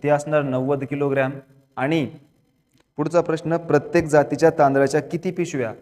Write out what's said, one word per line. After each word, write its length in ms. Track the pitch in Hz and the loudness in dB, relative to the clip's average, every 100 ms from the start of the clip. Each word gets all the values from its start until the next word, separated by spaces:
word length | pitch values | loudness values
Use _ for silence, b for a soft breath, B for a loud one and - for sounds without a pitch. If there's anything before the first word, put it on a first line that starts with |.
ते 60 | - | 2
असणार 340 | 147 147 151 | 0 2 -2
नव्वद 420 | 139 127 131 143 | 0 -2 -2 -2
किलोग्रॅम. 480 | 131 143 143 139 131 139 - _ _ - | -4 -4 -2 0 -2 -4 -16 _ _ -6
आणि 320 | 135 165 127 - _ _ _ _ _ _ _ - | -2 -2 -2 -8 _ _ _ _ _ _ _ -6
पुढचा 240 | 156 170 | 0 0
प्रश्न, 360 | 165 160 160 165 | 0 -2 -2 -4
प्रत्येक 480 | 165 147 139 170 | 2 0 2 -2
जातीच्या 460 | 165 147 143 143 165 | 2 2 2 4 2
तांदळाच्या 500 | 160 143 139 139 151 | 4 2 4 2 0
किती 300 | 151 175 185 | -2 -6 -6
पिशव्या? 440 | 180 165 147 113 104 | -4 -6 -4 -6 -8